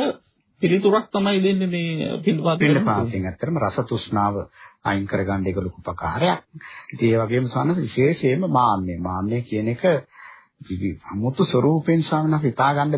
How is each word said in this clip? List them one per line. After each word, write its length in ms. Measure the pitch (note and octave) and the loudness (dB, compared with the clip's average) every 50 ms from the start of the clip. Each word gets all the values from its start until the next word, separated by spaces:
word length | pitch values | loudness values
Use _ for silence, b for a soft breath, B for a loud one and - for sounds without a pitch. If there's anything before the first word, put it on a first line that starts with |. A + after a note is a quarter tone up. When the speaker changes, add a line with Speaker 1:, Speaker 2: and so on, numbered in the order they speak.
| C4+ C#4+ - - _ _ _ _ _ _ _ - | 0 0 -4 -6 _ _ _ _ _ _ _ -2
Speaker 1:
පිළිතුරක් 460 | - E3+ F3 G3 G3 G#3 G3 G#3+ G#3+ - | 0 2 2 4 4 4 4 2 0 0
තමයි 320 | - G#3 G3 G3+ G3+ F#3+ | -2 -2 0 2 2 2
දෙන්නේ 260 | F#3+ G3 G3 F#3+ F#3+ F#3 | 2 2 2 0 0 -2
මේ 500 | F3 F3 E3+ E3 E3 D#3 - - - - | -2 -2 -4 -4 -4 -4 -4 -4 -4 -2
පිළිපාත 400 | D#3 G3+ E3+ D#3+ C#3+ E3+ D#3+ - | 0 0 0 2 2 0 0 2
Speaker 2:
පිළිපාතෙන්. 640 | - D3 D3 - G#3 - A2 G2+ A#2 A#2 G2+ F#2+ F#2 | 4 4 4 4 2 2 0 0 0 -2 -2 -4 -4
ඇත්තටම 320 | F#2 F2+ - - C#3 E3+ D3+ | -4 -6 -6 -6 -4 -2 -2
රස 200 | A2+ G2 - - | -2 -2 -2 -2
තෘෂ්ණාව 560 | A#2 - A#2+ A2 - - A2+ G#2 G2+ G#2 G2+ G2 - - B B B B B B | -4 -4 -4 -6 -4 -2 0 0 0 0 0 -2 -6 -8 B B B B B B
අයින් 240 | - G2+ G2+ G2 G2 | -4 -2 -2 -2 -2
කරගන්න 420 | G2 - G2+ G2 F#2+ G2 G2 F#2 F#2+ | -2 -2 -2 -2 0 -2 -2 -2 -2
එක 100 | F2+ G2 | -2 -2
ලොකු 220 | F#2 F#2 - - | -4 -6 -8 -10
උපකාරයක්. 600 | - - F2 - - E2 - A#2 D#3+ F3+ - - - _ - D#3+ B B B B B B | -10 -10 -8 -6 -4 -4 -2 0 0 0 0 -2 -6 _ -20 -20 B B B B B B
ඉතින් 200 | - C3 A#2 A#2 | -6 0 2 2
ඒ 120 | A2+ A2+ | 4 2
වගේම 280 | A2+ G#2+ A#2 B2 C3 A#2+ | 2 0 0 0 0 0
සානස 300 | - B2+ C3 D3 F3 F#3 | -2 0 0 0 0 0
විශේෂයෙන්ම 680 | C#3+ G#2+ - B2 C3 C#3+ E3 - - C3 B2+ D#3+ F#3+ F3 | -2 -2 0 2 2 2 2 2 2 0 2 2 0 0
මාන්නය. 460 | D3+ B2+ B2 A#2 G#2 G2 F#2 F2+ F2 E2+ | 2 2 4 4 2 0 -2 -4 -6 -6
මාන්නය 420 | F2+ F2+ F#2 F#2 F#2+ G#2 A2+ B2 | -6 -4 -4 -4 -2 -2 -2 -4
කියන 260 | A#2+ - A2 G#2+ G#2+ A#2 | -4 -4 -4 -2 -2 -2
එක 160 | A#2+ A#2+ - F#3 E3 C#3 - B B B B B B B B B B - | -2 0 2 2 2 2 -2 B B B B B B B B B B -18
ඉතින් 340 | - - F#2 F2+ G2 G2 E2 - - - | -10 -8 -6 -4 -4 -4 -4 -6 -10 -10
අමුතු 360 | F2+ G2+ G#2+ B2 C3+ - F3 | -6 -4 -2 -2 0 0 0
ස්වරූපයෙන් 580 | D3 - B2 B2 C#3+ D#3+ D#3+ D3 - E3 E3 | 2 2 2 4 4 2 2 2 2 2 2
ස්වාමීන් 300 | D#3 - - D#3 D#3 D#3 | 2 2 0 0 2 2
වහන්සේ 200 | D#3 D3+ D3+ C3+ | 0 2 0 0
හිතා 200 | A2+ - B2+ C#3 D3 | 0 2 2 2 4
ගන්න 180 | C#3+ C#3+ D3+ D3+ | 2 0 0 0